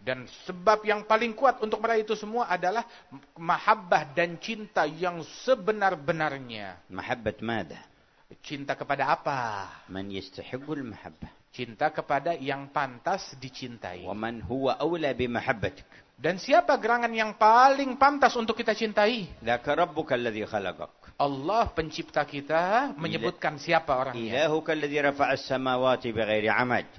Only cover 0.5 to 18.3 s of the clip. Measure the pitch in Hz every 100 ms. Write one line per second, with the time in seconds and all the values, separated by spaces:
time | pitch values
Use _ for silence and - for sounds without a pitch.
0.5 | 180 185 214 214 208 208 220 233 214 262
1.5 | 247 214 220 220 226 220 214 214 233 233
2.5 | 175 180 214 226 - - 135 - - 165
3.5 | 165 - 214 185 185 147 139 175 165 -
4.5 | 220 214 - 156 160 180 175 151 - -
5.5 | 254 190 214 196 175 143 165 156 139 127
6.5 | 113 98 90 _ 92 101 123 107 - 110
7.5 | 117 85 - - _ _ _ _ - -
8.5 | 147 143 135 139 139 135 160 160 139 120
9.5 | 101 95 - - 95 98 98 92 - -
10.5 | 127 143 156 123 95 87 80 - - _
11.5 | - 120 110 151 156 - 139 160 165 135
12.5 | 139 139 156 135 120 - 190 - 135 131
13.5 | - 127 113 95 90 92 104 110 117 92
14.5 | 131 135 - 151 170 147 120 127 120 -
15.5 | 120 95 - - - _ _ 151 185 -
16.5 | 294 - 262 220 240 233 226 220 208 220
17.5 | 233 262 269 277 240 277 285 247